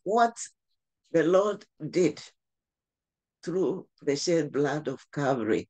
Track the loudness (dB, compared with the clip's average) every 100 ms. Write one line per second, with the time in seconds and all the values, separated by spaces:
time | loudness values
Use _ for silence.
0 | -2 2 2 0 -16 _ _ _ _ _
1 | _ 0 4 4 2 -2 -10 -14 -6 0
2 | 0 0 -14 _ _ _ _ _ _ _
3 | _ _ _ _ -6 -2 -2 -2 -8 _
4 | -4 -2 0 0 0 0 -2 -2 -6 -10
5 | -10 -4 0 0 0 -2 -2